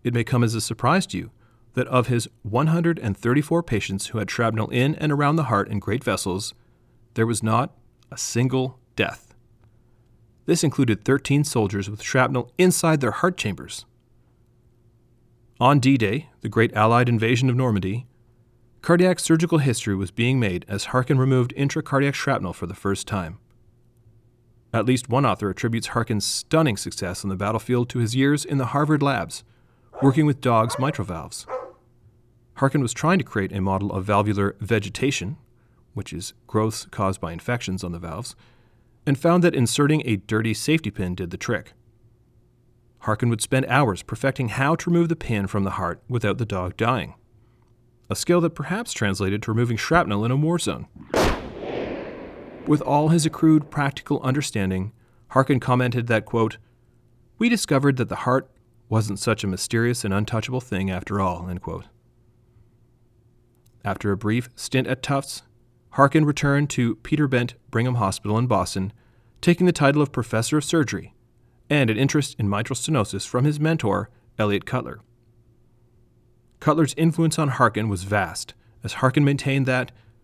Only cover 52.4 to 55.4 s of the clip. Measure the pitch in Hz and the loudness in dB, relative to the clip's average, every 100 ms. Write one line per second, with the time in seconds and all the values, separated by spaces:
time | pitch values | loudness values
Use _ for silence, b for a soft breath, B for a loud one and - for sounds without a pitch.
52.4 | - - - 151 - 143 156 170 156 - | -18 -8 0 0 2 2 4 4 2 4
53.4 | 160 156 147 147 139 - - 143 127 135 | 6 6 2 -2 -2 -4 -4 -2 0 -2
54.4 | 143 110 95 95 98 b b b b 131 | -2 -2 -2 -2 -4 b b b b 2